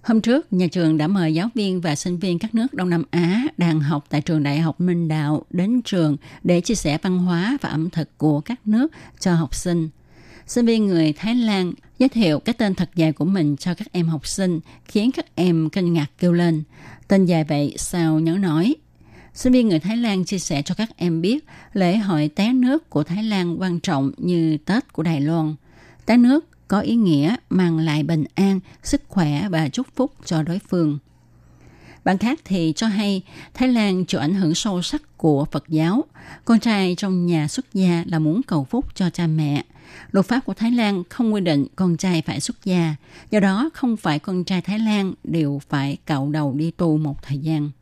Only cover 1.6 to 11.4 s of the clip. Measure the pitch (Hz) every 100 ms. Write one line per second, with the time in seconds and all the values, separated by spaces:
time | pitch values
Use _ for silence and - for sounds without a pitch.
1.6 | 202 185 170 147 185 175 185 175 220 226
2.6 | 247 - 180 170 - 175 170 202 285 -
3.6 | 175 160 143 147 - 147 147 160 143 143
4.6 | 165 - 180 175 165 156 147 151 - 180
5.6 | 190 247 226 180 156 139 - - 175 175
6.6 | - 220 156 147 190 185 180 170 196 277
7.6 | - 147 165 170 151 _ 151 147 - 247
8.6 | 214 220 302 - - - 190 170 156 -
9.6 | 180 175 160 - _ - - - - -
10.6 | 233 226 202 170 156 151 202 247